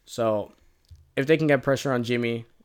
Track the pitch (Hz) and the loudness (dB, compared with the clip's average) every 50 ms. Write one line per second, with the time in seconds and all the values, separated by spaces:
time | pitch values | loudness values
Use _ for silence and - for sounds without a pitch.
0 | _ - - - 113 110 107 104 98 - - _ _ _ _ _ _ _ - - | _ -12 -6 -4 -2 0 0 -2 -4 -8 -14 _ _ _ _ _ _ _ -20 -20
1 | _ _ _ - 135 139 160 147 160 151 143 127 - 139 135 127 - 143 131 123 | _ _ _ -2 0 2 2 4 4 4 2 2 2 0 -2 0 0 -2 -2 -2
2 | 117 117 123 120 120 117 117 113 113 - _ _ | -2 -2 -2 -2 -2 -2 -4 -6 -10 -14 _ _